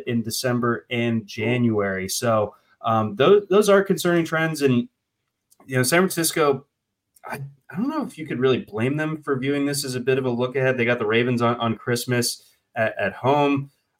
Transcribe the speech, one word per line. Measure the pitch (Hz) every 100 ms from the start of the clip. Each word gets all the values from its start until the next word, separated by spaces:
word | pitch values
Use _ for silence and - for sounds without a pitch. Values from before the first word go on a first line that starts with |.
| -
in | 120
December | 110 - 131 120 120 113 -
and | 120 117 113 101
January. | - 107 123 120 107 98 95 95
So, | - 120 110 87 - _ _
um, | 117 113 104 101
those, | 147 202 202
those | 196 202
are | 196
concerning | 196 175 175 170
trends. | 160 160 160 156
And, | 139 120 120 _ _ _ _ _ _ _ -
you | 131
know, |
San | 127 170
Francisco, | 185 170 160 170 147 139 - _ _ _ _ _ -
I, | 143 139 - -
I | 170
don't | 262
know | 320
if | 240 -
you | 135
could | 120
really | 131 113
blame | 101 104 127 151
them | 156 156
for | - 131
viewing | 135 143 143
this | 139
as | 135
a | 127
bit | 127 131
of |
a | 127
look | 120 127 135
ahead. | 131 123
They | 117
got | 120
the | 107
Ravens | 113 120 120
on, | 117 120
on | 117 110
Christmas | - 120 - 123 120 - - _ _
at, | 123 110 -
at | 98
home. | - 123 147 143 139 139 _ _ _